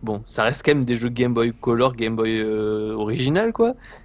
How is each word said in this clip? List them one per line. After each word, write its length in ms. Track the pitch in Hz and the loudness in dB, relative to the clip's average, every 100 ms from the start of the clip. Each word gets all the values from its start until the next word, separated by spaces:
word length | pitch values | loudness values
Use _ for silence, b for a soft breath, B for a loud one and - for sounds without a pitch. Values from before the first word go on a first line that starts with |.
bon, 180 | 113 104 - | -6 -6 -6
ça 180 | - | 0
reste 200 | 110 123 - | 0 2 4
quand 80 | 147 | 4
même 80 | |
des 120 | 120 120 | 2 0
jeux 120 | 120 | -2
Game 240 | 120 123 | 0 0
Boy 200 | 117 117 117 | 2 0 0
Color, 360 | - 117 131 123 | 0 2 2 0
Game 220 | 113 113 | -4 0
Boy, 220 | 113 110 | 0 0
euh, 520 | 110 107 107 107 107 110 | 0 -2 -2 -2 -4 -4
original, 580 | 107 127 131 170 226 | -2 -2 0 2 0
quoi, 220 | 220 233 254 B B | 0 0 0 B B